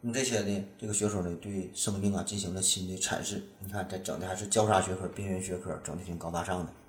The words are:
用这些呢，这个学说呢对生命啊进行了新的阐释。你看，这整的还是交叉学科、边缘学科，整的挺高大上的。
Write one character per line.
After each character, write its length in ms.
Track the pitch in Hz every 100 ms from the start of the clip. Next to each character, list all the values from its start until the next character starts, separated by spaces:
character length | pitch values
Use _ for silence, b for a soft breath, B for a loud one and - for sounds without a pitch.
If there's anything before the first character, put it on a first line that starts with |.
用 100 | 117
这 100 | 117
些 180 | 123 113
呢， 220 | 101 98 98 -
这 80 | 107
个 80 |
学 140 | 104 104
说 140 | 101
呢 140 | 87 85
对 300 | 104 101 90
生 240 | - - 101
命 160 | 101
啊 80 | 95
进 160 | 85 98
行 160 | 90
了 80 | 92
新 240 | 92 101 92
的 100 | 92
阐 240 | - -
释。 220 | - 101 - -
你 140 | 98
看， 120 | 101 92
这 100 | 95
整 220 | - -
的 80 | 92
还 80 | 92
是 100 | 101
交 220 | 110 107
叉 120 | 98
学 140 | 92
科、 140 | 92 92
边 200 | - 98
缘 140 | 92
学 140 | 92 90
科， 200 | - 78
整 140 | - 76
的 80 |
挺 120 | 87 85
高 140 | 82
大 140 | 85
上 200 | 90 90
的。 80 | 82 -